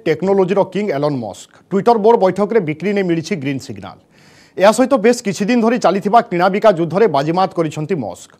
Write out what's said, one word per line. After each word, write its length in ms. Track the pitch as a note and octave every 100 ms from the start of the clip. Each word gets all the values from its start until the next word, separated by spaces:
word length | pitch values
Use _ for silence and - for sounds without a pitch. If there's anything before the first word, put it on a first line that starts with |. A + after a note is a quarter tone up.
ଟେକ୍ନୋଲୋଜିର 560 | - D#3 F#3+ G3 F#3 G3 F#3+
କିଙ୍ଗ 160 | F#3+ G#3
ଏଲନ୍ 240 | C#3 D3 C3+
ମସ୍କ। 340 | A2 F2+ - _ _
ଟ୍ୱିଟର 260 | G3 F#3+ A#3
ବୋର୍ଡ 120 | G#3 A#3
ବୈଠକରେ 400 | F#3 F#3 G3+ A3+
ବିକ୍ରି 300 | D#3 D3+ F#3+
ନେଇ 120 | G3+ F#3
ମିଳିଛି 260 | E3 D#3 G3
ଗ୍ରୀନ୍ 220 | C3+ C3+
ସିଗ୍ନାଲ। 320 | - G2+ F#2+ - _ _ _ _ _ -
ଏହା 160 | F#3+ G#3+
ସହିତ 180 | B3+ C4+
ବେଶ 160 | G#3 A#3+
କିଛି 200 | G3+ F3 G3+
ଦିନ 100 | B3
ଧରି 140 | A3 A#3+
ଚାଲିଥିବା 420 | F3+ G3 G3+ A#3
କିଣାବିକା 500 | A#3 F3 F#3 G3 G#3+ E3+
ଯୁଦ୍ଧରେ 280 | E3 E3+ A3 C#3
ବାଜିମାତ 340 | D3+ F3+ F#3+ -
କରିଛନ୍ତି 380 | D#3+ D#3 D3+ F3+
ମସ୍କ। 340 | G#2 F2 - _